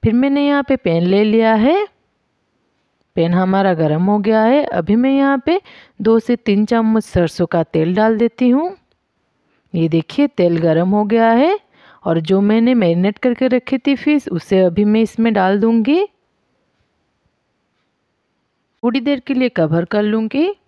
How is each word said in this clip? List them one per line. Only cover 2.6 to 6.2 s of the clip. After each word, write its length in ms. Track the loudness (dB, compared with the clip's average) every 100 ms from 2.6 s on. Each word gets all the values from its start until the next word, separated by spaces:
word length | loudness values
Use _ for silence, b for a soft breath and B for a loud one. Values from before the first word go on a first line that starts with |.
| _ _ _ _ _ -4
पैन 180 | -2
हमारा 400 | 0 0 0 0
गर्म 280 | 0 0 0
हो 140 | 0 0
गया 240 | 0 0
है। 220 | 2 2
अभी 320 | 0 -6 0 0
मैं 160 | 2
यहाँ 300 | 0 0 0 -2
पे 140 | -4 B B B B
दो 180 | 0
से 180 | 0